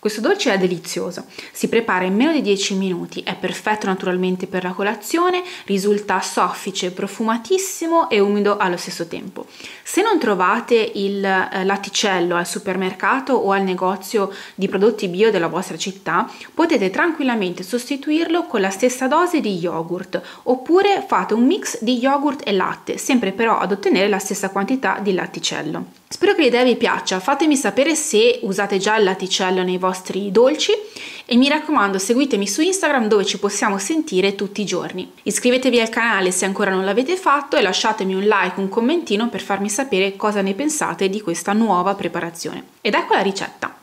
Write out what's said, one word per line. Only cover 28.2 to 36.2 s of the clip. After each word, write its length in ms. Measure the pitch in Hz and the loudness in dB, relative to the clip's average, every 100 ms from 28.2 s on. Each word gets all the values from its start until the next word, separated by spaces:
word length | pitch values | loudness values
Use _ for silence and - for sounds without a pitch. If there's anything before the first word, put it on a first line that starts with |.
| 233 - | 4 2
usate 360 | 202 196 202 196 | -2 -2 0 0
già 180 | 202 220 | 2 2
il 60 | |
latticello 640 | 196 190 185 - 185 185 | 2 0 -2 -2 0 0
nei 140 | 180 180 | 0 0
vostri 520 | 185 185 - 190 202 | -2 -4 -6 -6 2
dolci 400 | 196 254 302 - 427 - - - - - | 4 4 4 0 0 -2 -16 -16 -16 2
e 100 | 240 | 4
mi 120 | 277 | 4
raccomando 500 | 302 302 285 202 196 | 2 2 2 2 0
seguitemi 480 | 196 240 277 208 202 | 0 2 2 0 -2
su 140 | - | 0
Instagram 480 | 330 381 320 269 214 | 0 2 2 2 4
dove 160 | 208 | 2
ci 160 | 196 196 | 2 -2
possiamo 380 | 202 202 226 196 | -2 0 0 0
sentire 580 | - 320 302 185 196 196 | -2 -2 0 2 0 0
tutti 240 | 202 202 | -6 -4
i 40 | |
giorni. 460 | 190 175 156 185 - - | -4 -4 -4 -8 -10 -8
Iscrivetevi 560 | - 196 247 254 262 240 | -4 0 2 4 4 2
al 80 | 226 | 2
canale 420 | 226 233 208 | 0 0 2